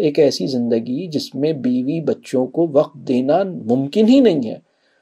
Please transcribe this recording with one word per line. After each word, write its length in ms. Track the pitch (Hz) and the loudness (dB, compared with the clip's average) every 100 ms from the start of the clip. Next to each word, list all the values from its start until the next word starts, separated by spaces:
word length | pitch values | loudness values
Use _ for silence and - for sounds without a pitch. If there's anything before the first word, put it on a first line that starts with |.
| 160 | 0
एक 120 | 151 | 4
ऐसी 280 | 139 - 135 | 2 2 -2
ज़िंदगी 600 | 127 117 113 117 135 180 | -2 0 -2 -2 -6 -4
जिसमें 540 | 143 - 135 151 143 | -6 -6 -4 -4 -2
बीवी 380 | 123 127 131 165 | -2 -2 -2 -4
बच्चों 440 | 147 - - 131 127 | -4 -4 -4 -2 -2
को 200 | 160 170 | -2 0
वक्त 300 | 139 147 - | 0 0 -4
देना 460 | - 123 131 170 | -2 0 2 0
मुमकिन 640 | 190 170 110 131 139 208 220 | -2 -6 -2 -2 0 2 4
ही 140 | 269 | 6
नहीं 200 | 226 156 | 6 2
है। 200 | 110 - _ _ _ _ | -4 -10 _ _ _ _